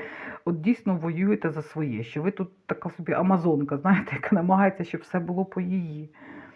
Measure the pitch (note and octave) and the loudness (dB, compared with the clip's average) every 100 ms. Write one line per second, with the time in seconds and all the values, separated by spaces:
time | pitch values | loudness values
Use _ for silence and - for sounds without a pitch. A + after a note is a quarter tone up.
0 | - - - - - E3+ E3+ B3 G#3 F3+ | 0 -12 -12 -6 -4 0 2 2 2 0
1 | E3 E3 G3 G#3 E3 D3+ D3 D#3 D3 A2 | 0 0 2 2 0 -4 -6 -4 -2 -2
2 | A#2 D3+ E3+ G3 F3+ _ - - F3 - | -4 -2 -2 -2 -6 _ -6 -6 -6 -6
3 | E3+ D3+ F3+ F#3+ E3+ D3 C#3+ C#3 F#3 F#3+ | -2 2 4 4 4 2 2 0 4 4
4 | - C3+ - G3 F3 F#3+ G3 F#3+ E3+ - | 2 -4 0 2 4 4 4 2 -6 -8
5 | - F3+ E3+ F3+ F#3+ F#3+ F3+ F#3 E3+ D3+ | -4 -4 -2 -2 -4 -4 -2 -2 -4 -8
6 | D3+ - - - - | -12 -16 -20 -18 -20